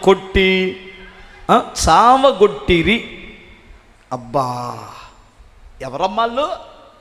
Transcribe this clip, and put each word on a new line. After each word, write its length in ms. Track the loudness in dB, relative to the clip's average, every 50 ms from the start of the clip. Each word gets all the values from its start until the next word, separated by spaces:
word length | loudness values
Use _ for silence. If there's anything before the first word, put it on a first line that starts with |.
| 2
కొట్టి, 760 | 2 2 2 0 -4 0 2 2 2 2 0 0 -2 -6 -10 -16 -20 -20 -20 -20 -20 -20 -20 -20 -20 -20 -12 -2 2
ఆ, 120 | 2 2 2 -2 -8 -4 2 4
చావగొట్టిరి. 1400 | 4 6 6 6 4 4 4 2 4 4 2 2 2 -2 -2 0 0 0 2 0 0 -2 -4 -10 -18 -18 -20 -20 -20 -20 -20 -20 -20 -20 -20 -20 -20 -20 _ _ _ _ _ -14 -12
అబ్బా, 680 | -12 -12 -6 -4 -4 -4 -4 -6 -8 -10 -10 -12 -12 -16 -18 -20 -20 -20 -20 -20 _ _ _ _ _ -20 _ _ _ -20 -20 -18 -16 -14
ఎవరమ్మాళ్ళు? 960 | -12 -8 -4 -4 -4 -2 -2 -4 -2 -2 -4 -4 -4 -6 -10 -14 -20 -20 -20 -20 -20 _ _